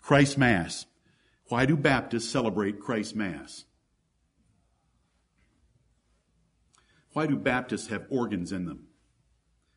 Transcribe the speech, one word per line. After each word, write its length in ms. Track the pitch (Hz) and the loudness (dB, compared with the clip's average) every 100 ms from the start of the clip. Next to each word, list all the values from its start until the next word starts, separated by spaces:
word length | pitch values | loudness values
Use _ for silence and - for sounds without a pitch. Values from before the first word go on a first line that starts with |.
Christ 360 | - 143 139 139 | 4 6 6 4
Mass. 480 | 127 98 82 - - _ _ _ _ _ - | 4 4 0 -8 -14 _ _ _ _ _ -4
Why 160 | 120 131 | 0 2
do 120 | 160 | 4
Baptists 520 | 147 131 - 117 - | 4 2 0 -4 -2
celebrate 500 | 139 110 95 101 101 | -2 0 0 -2 -4
Christ 360 | - 113 104 107 | -4 -4 -4 -6
Mass? 500 | 98 73 - - - _ _ _ _ _ _ _ _ _ _ _ _ _ _ _ _ _ _ _ _ _ _ _ _ _ _ _ _ _ _ _ _ _ _ | -6 -6 -12 -20 -20 _ _ _ _ _ _ _ _ _ _ _ _ _ _ _ _ _ _ _ _ _ _ _ _ _ _ _ _ _ _ _ _ _ _
Why 160 | 147 156 | -2 0
do 80 | 131 | 0
Baptists 520 | 127 123 123 104 - | 2 0 -2 -6 -6
have 200 | 101 - | -8 -4
organs 420 | 135 117 98 87 | -4 -2 -4 -4
in 140 | 95 87 | -6 -6
them, 220 | 73 - _ _ _ _ _ _ _ _ | -10 -16 _ _ _ _ _ _ _ _